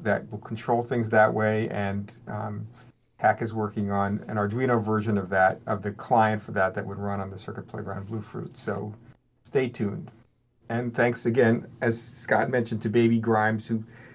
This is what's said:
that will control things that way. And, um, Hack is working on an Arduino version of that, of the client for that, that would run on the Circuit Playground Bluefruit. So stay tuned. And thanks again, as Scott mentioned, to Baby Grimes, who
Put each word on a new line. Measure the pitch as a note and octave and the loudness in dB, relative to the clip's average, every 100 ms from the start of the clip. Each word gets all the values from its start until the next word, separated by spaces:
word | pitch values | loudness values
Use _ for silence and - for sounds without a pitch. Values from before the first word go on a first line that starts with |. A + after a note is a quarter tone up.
that | G#2+ G2+ - | 0 0 -2
will | G#2 | -12
control | - A2 - A#2+ | -10 -8 0 0
things | A#2+ A#2+ A2 | 2 -2 2
that | A2+ A2 | 6 6
way. | A2+ G#2+ A2 A2+ | 4 2 2 0
And, | G#2+ G2+ G2 G2+ - - | -2 -2 -4 -6 -12 -10
um, | G#2+ G#2+ G#2 A2 - - _ _ _ | -8 -6 -8 -12 -16 -20 _ _ _
Hack | G#2+ G#2+ | 2 2
is | A2+ | -2
working | A2 G#2 A2 G2+ | -2 -2 -2 -2
on | G2+ G2 G#2 - | 0 0 -2 -2
an | A2 | -2
Arduino | G#2 A2+ C3 A#2+ | -2 0 2 2
version | G#2+ G#2+ G#2+ G2+ | 2 0 2 -2
of | F2+ | 0
that, | G2 F#2 - - | 4 4 2 -4
of | G#2 | -4
the | G2+ | -4
client | G2+ - A#2+ A2 G#2+ | -8 2 4 4 2
for | - | -4
that, | G#2 F#2+ | 0 0
that | G2+ | 0
would | G2+ G2 | -8 -6
run | G2+ G2+ | -6 -4
on | F#2+ | -6
the | F#2+ | -10
Circuit | - G2 - | -12 -12 -10
Playground | F2+ E2+ F#2+ G2+ | -10 -8 -10 -8
Bluefruit. | A2 G#2 - - - | -10 -8 -12 -12 -10
So | - G2+ G#2 G#2+ - - _ _ | -8 -6 -8 -12 -20 -20 _ _
stay | - C#3+ B2+ | -2 0 0
tuned. | - G3+ F3 - - _ _ _ _ - | -2 -4 -4 -12 -20 _ _ _ _ -6
And | A#2 B2 | -4 -4
thanks | A#2 B2 A#2+ | 0 0 2
again, | A#2 A#2 A2+ A#2 - - | 0 4 4 4 -2 -2
as | A#2+ A2+ | -2 -2
Scott | - - - B2+ - | -8 -14 0 2 2
mentioned, | B2 A2 A2 | 0 0 -4
to | A2+ | 0
Baby | A2+ A#2 A#2 | 4 4 4
Grimes, | A2+ A2 G#2+ A2 - | 4 4 4 0 -2
who | A2+ A2 - - | -6 -6 -18 -20